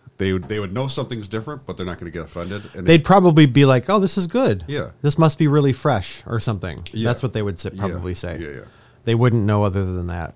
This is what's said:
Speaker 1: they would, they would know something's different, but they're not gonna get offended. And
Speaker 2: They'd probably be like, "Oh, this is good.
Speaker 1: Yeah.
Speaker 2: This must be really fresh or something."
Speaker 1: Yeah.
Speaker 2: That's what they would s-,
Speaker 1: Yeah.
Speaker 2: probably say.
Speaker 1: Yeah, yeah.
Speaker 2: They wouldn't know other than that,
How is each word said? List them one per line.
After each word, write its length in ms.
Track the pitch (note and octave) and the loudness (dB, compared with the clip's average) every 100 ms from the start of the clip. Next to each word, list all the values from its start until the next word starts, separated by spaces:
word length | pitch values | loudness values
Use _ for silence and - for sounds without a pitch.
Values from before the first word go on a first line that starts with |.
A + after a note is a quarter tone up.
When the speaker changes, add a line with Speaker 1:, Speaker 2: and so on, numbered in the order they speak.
| - - | -20 -4
Speaker 1:
they 140 | F#2+ | -2
would, 140 | F#2+ D#2+ | -2 -4
they 120 | G#2 | -6
would 140 | G2+ | -6
know 120 | G#2+ C3+ | -6 -6
something's 380 | C#3 B2+ A#2 G2 | -6 -8 -8 -8
different, 380 | A2 G#2+ - | -8 -8 -12
but 140 | - E2+ | -12 -10
they're 80 | F2+ | -8
not 120 | E2+ | -8
gonna 120 | E2+ | -10
get 120 | E2+ | -10
offended. 400 | D#2 F2 F2 G2+ G2+ | -10 -10 -8 -10 -12
And 120 | - F2+ | -4 4
Speaker 2:
They'd 160 | E3 | 4
probably 440 | - G3 F3+ D#3 D3 | 6 6 6 6 6
be 180 | B2 | 6
like, 240 | C#3 B2+ - | 6 4 2
"Oh, 100 | G#3 | 0
this 200 | F#3+ G#3 | 2 -2
is 80 | E3+ | -2
good. 360 | A#3+ B3+ F#2+ G#2+ | 0 0 -2 -4
Speaker 1:
Yeah. 220 | C#3+ E2 - | -8 -8 -2
Speaker 2:
This 160 | D3 D3 | 0 4
must 220 | D#3+ - | 2 4
be 100 | D3+ | 2
really 240 | D3 C#3 | 4 2
fresh 500 | B2+ D3+ A2 - - - | 2 0 0 -4 -12 -6
or 120 | A2+ | -4
something." 400 | B2 G2+ F2+ C#2+ E2+ | -4 -4 -6 -10 -10
Speaker 1:
Yeah. 160 | A2 A#2 | -4 -2
Speaker 2:
That's 140 | A#2+ | -2
what 100 | B2 | -4
they 80 | A2 | -4
would 140 | G2+ | -4
s-, 100 | F2 F#2+ | -6 -8
Speaker 1:
Yeah. 60 | F#2+ G2+ | -6 -6
Speaker 2:
probably 240 | E2+ F2+ | -4 -6
say. 260 | F2 F2+ D#2+ | -6 -8 -10
Speaker 1:
Yeah, 100 | D#2 | -10
yeah. 100 | C#2+ G1+ _ _ _ | -12 -18 _ _ _
Speaker 2:
They 100 | - | -2
wouldn't 300 | A#2 B2 A#2 | 2 4 4
know 200 | G2+ G#2 | 2 2
other 180 | G#2 F#2+ F#2 | 2 0 -2
than 220 | F2+ F2 | -4 -6
that, 260 | F2 D#2+ | -6 -10